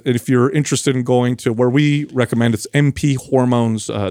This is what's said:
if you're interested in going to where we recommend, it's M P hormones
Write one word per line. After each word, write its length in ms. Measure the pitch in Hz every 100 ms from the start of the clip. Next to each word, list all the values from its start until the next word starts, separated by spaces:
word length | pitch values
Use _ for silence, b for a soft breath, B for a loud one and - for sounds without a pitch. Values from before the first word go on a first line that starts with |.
| -
if 220 | 120 -
you're 220 | 127 131
interested 460 | 151 143 135 - 131
in 60 |
going 340 | 123 123 123 123
to 160 | 131
where 160 | 113 123
we 360 | 135 147 147 147
recommend, 420 | 127 120 117 117 110
it's 120 | -
M 180 | 143 143
P 220 | - 147
hormones 720 | 131 - 131 123 120 117 110 - 107 98